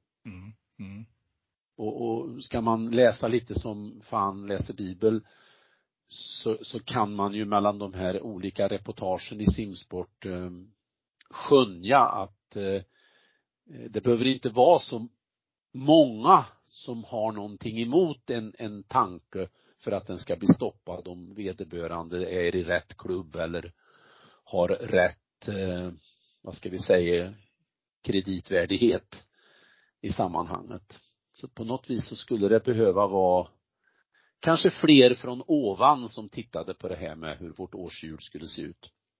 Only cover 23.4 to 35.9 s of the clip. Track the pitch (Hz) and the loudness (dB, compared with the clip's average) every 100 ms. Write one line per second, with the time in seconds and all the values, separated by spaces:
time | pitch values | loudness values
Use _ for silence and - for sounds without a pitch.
23.4 | 82 85 82 - _ _ _ _ _ _ | -6 -8 -10 -18 _ _ _ _ _ _
24.4 | _ 95 87 95 120 92 90 - _ _ | _ 0 0 0 0 2 2 0 _ _
25.4 | - 98 95 90 90 85 _ _ _ _ | -10 -6 -4 -4 -8 -12 _ _ _ _
26.4 | - - - 92 85 92 87 87 92 104 | -16 -12 -10 -2 4 4 4 2 0 -10
27.4 | _ _ _ _ _ _ 107 98 95 92 | _ _ _ _ _ _ -2 -2 -2 -6
28.4 | - 92 85 98 117 92 - - _ _ | -2 0 0 4 4 2 -4 -20 _ _
29.4 | _ _ _ _ _ _ 104 101 95 82 | _ _ _ _ _ _ -6 -4 -2 -2
30.4 | 85 90 - 92 - - _ _ _ - | -4 -8 -10 -16 -16 -20 _ _ _ -18
31.4 | 131 - 113 127 - 113 - 113 - 117 | -14 -10 -6 -6 -4 -6 -6 -8 -4 2
32.4 | 98 113 - 110 107 92 101 95 92 90 | 6 4 4 2 4 4 2 4 4 2
33.4 | - _ _ _ _ _ _ _ _ _ | 0 _ _ _ _ _ _ _ _ _
34.4 | 160 165 185 - 156 143 123 123 123 123 | 0 2 2 4 8 10 10 6 -4 -8
35.4 | - 151 110 95 131 | -2 0 0 4 4